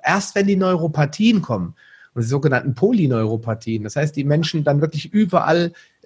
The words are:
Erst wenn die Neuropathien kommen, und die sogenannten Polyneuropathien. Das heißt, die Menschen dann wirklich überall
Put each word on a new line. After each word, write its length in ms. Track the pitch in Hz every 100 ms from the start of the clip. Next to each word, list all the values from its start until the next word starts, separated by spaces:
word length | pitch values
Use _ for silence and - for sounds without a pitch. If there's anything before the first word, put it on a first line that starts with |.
Erst 300 | - 185 196
wenn 120 | - 202
die 100 | 196
Neuropathien 880 | 185 180 160 156 147 - 220 220
kommen, 320 | - 110 85 - _ - _ -
und 60 |
die 60 | 113
sogenannten 460 | 139 147 127 - 127
Polyneuropathien. 1040 | 202 240 147 117 110 113 113 110 - 113
Das 140 | 104 147
heißt, 180 | 151
die 80 | 147
Menschen 400 | 139 151 160 165
dann 180 | 151 143
wirklich 320 | 156 151 -
überall 600 | 208 214 175 - 170 170 - - _